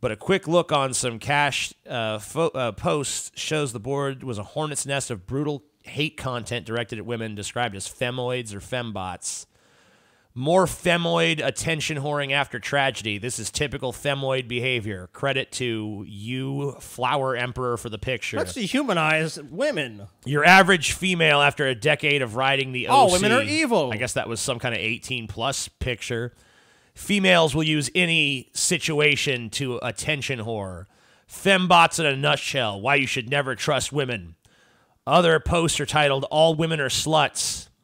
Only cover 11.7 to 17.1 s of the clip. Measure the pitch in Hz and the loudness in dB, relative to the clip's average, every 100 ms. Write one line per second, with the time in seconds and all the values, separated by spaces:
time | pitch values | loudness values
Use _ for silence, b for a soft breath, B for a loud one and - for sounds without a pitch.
11.7 | 160 - 156 139 147 139 139 139 123 - | -2 -2 -4 -4 -4 0 0 0 -4 -2
12.7 | 143 135 117 110 101 113 120 107 - 147 | 2 2 0 -4 -4 -4 -6 -6 -4 -4
13.7 | 143 131 117 143 139 135 131 120 120 127 | -4 -6 -4 -4 -2 0 -2 -2 -4 -2
14.7 | 123 107 95 92 - 139 131 131 - 123 | -2 -4 -8 -10 -4 -2 -2 -4 -4 -4
15.7 | 113 107 104 101 101 107 127 131 139 143 | -2 -4 -8 -12 -12 -8 -6 -4 -4 -6
16.7 | - - - 123 | -8 -16 -4 0